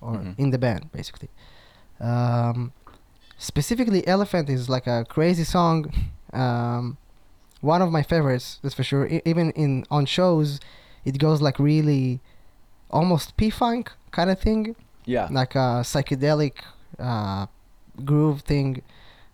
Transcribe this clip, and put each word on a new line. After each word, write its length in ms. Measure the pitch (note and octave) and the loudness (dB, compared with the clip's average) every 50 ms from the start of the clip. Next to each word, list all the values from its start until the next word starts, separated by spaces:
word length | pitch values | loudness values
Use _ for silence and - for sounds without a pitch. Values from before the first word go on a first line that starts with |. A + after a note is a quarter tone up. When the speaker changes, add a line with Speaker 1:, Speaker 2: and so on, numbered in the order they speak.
Speaker 1:
or 140 | - A#2 A2+ | -10 -8 -8
Speaker 2:
Mm-hmm. 280 | G2+ F#2+ F2+ G2+ C3+ | -8 -8 -8 -4 -2
Speaker 1:
in 80 | C#3 C3+ | 0 0
the 80 | B2+ B2 | 0 0
band, 320 | C3 D3+ E3 - - - | 0 0 -2 -4 -6 -12
basically. 380 | - - - - - - - - - - - - - - - - - - - - - - | -12 -12 -12 -14 -14 -16 -18 -20 -20 -20 -20 -20 -20 -20 -20 -20 -20 -20 -20 -20 -14 -8
Um, 720 | - A#2+ A#2+ B2 B2 A#2+ A#2+ A#2+ A#2 A#2+ A#2 B2 A#2+ B2+ - _ - - - - _ _ _ _ - - - - | -4 -2 -2 0 0 0 0 0 0 0 -2 -4 -6 -8 -10 _ -20 -20 -20 -20 _ _ _ _ -20 -20 -18 -14
specifically, 680 | - - - D3+ C#3+ - A#3 B3 B3 A3+ G3 F3+ - E3+ | -12 -4 -4 -2 -2 0 0 0 2 2 2 2 2 2
Elephant 420 | F#3 G3+ G#3 - - F3 D3 C#3+ | 2 2 2 0 0 -2 0 0
is, 180 | C3 B2+ B2 B2+ | -2 -2 -2 -2
like, 200 | C3 B2 - B2 | -2 -2 0 0
a 160 | A#2+ A#2 A#2 - | -2 -2 -2 -2
crazy 360 | - D#3+ D#3+ F3 F3+ E3 D#3 | 0 2 2 2 2 2 0
song. 480 | - - F3+ E3+ E3 D#3+ D#3+ D3+ D3+ - - - - - - - - | 0 2 2 4 4 2 2 0 -2 -2 -2 -2 -2 -6 -12 -16 -8
Um, 640 | - B2+ B2+ B2 A#2+ A#2+ A#2+ A#2+ A#2+ A#2+ B2 A#2+ C3+ - - - - - - - - - _ _ _ - | -4 -2 0 0 0 0 -2 -2 -2 -4 -4 -6 -8 -12 -18 -20 -20 -20 -20 -20 -20 -20 _ _ _ -4
one 200 | - D3 E3 F3+ | 0 2 2 4
of 120 | F#3 E3+ | 2 2
my 100 | E3 D#3 | 2 0
favorites, 560 | - - E3+ E3 D3 C3+ B2+ B2 - - - - | 0 2 2 2 2 2 0 -2 -4 -8 -12 -10
that's 120 | - C3+ - | -10 -6 -4
for 80 | - | -4
sure. 240 | C3 - C#3+ C#3 C#3 | -2 0 0 0 0
E-, 160 | - E3 E3 - | 0 -2 -2 0
even 280 | E3 E3 F3 E3 D#3 | 0 0 2 0 0
in, 320 | - D#3 D3+ C#3 C3+ C3 - - | 0 0 0 0 0 -2 -2 -2
on 140 | C#3 D3 C#3 | 0 0 0
shows, 520 | - - F3+ F#3 F3+ E3+ D#3 D3+ C#3+ C#3+ C#3+ - - - - - - - - - | 0 0 2 2 4 4 2 2 0 -2 -6 -12 -16 -20 -20 -20 -20 -20 -8 -6
it 140 | C3+ C3+ C3+ | -4 0 2
goes, 220 | D#3 D#3 D#3+ C#3+ | 2 2 4 4
like, 180 | D3+ C#3 - - | 2 2 2 2
really 580 | C#3 D3 D3+ D#3 D3+ D3+ C#3+ C3+ C3 B2+ B2 B2+ - - - - - - - - - - - - - - | 4 4 4 4 4 4 2 2 2 0 -2 -4 -8 -14 -20 -20 -20 -20 -20 -20 -20 -20 -20 -20 -10 -4
almost 460 | - D3+ E3+ F#3 E3+ C#3+ - - - | 0 2 2 4 2 0 0 -2 -2
P-funk 560 | - G#3+ A3 - - B3 A#3 A#3 B3 G#3+ - - - - - | 0 0 0 0 0 0 0 0 -2 -4 -8 -14 -20 -20 -8
kind 180 | - E3+ F3 F#3+ | -4 0 0 2
of 120 | F#3+ F#3+ | 2 2
thing. 340 | - G#3+ A3 A3 G#3+ A3+ A#3 - - _ - - - | 2 2 2 2 0 -2 -6 -10 -16 _ -20 -12 -6
Speaker 2:
Yeah. 240 | A#2+ B2 A#2 F#2+ - | -2 -2 0 0 0
Speaker 1:
Like 240 | C#3 C3 B2+ - - | 0 0 0 0 0
a 280 | C3+ C3 B2 A#2+ B2 A#2+ | 0 2 2 0 0 -2
psychedelic, 720 | - - C#3+ C#3 - C#3+ C3 C#3+ D3+ D3+ D3+ D3+ C3+ - - - - - - - - - - | -2 -2 -2 -2 -2 -2 0 2 2 2 2 0 -2 -4 -8 -16 -20 -20 -20 -20 -20 -12 -8
uh, 480 | - B2 A#2 G#2+ G2+ F#2+ F#2+ G2 G2 - - - - _ - - - - - - C3+ | -6 -4 -2 -2 -2 -4 -4 -6 -6 -8 -12 -18 -20 _ -20 -20 -20 -20 -16 -8 -2
groove 360 | C#3 D3 D3 D#3 D#3 C#3 C#3+ | 0 2 4 4 2 0 -2
thing. 400 | - - D3 C#3+ C3+ C3+ B2+ C3 - - - - - - - - - - | -2 -2 0 0 0 -2 -4 -6 -10 -16 -20 -20 -20 -20 -20 -20 -20 -20